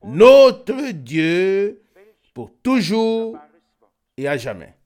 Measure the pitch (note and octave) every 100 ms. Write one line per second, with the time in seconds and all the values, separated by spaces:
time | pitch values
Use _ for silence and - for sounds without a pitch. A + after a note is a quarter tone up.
0 | G2+ C#3 A3+ C#4 C4+ - - C4 C#4 F3
1 | A#2+ D#3 D#3+ F3 F#3+ G3 G3+ - _ _
2 | G#3 _ _ - A2 _ - C4 E3+ A3
3 | A3+ A3+ A3+ A3+ D3+ _ _ _ G#2+ _
4 | _ - C#3 C#3+ A#2+ G2 D#2 _